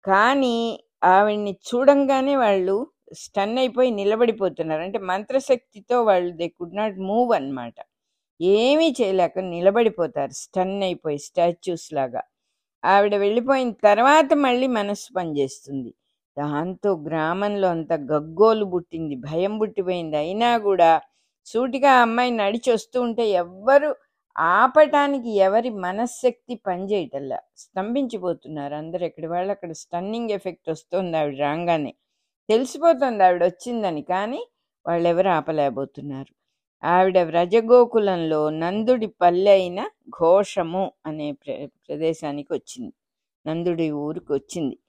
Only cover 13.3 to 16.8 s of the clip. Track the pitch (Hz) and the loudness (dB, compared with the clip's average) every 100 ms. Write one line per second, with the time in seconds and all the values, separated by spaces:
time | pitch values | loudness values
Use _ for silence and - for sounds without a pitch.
13.3 | 226 247 269 254 196 214 208 254 311 277 | 0 0 0 0 2 4 6 6 6 4
14.3 | 302 277 247 262 233 202 202 - - 170 | 2 2 2 0 -2 -2 -6 -6 -6 -4
15.3 | 147 135 - 139 139 120 _ _ _ _ | -2 -2 -4 -10 -10 -10 _ _ _ _
16.3 | - 147 147 170 185 | -8 -4 -4 -6 -4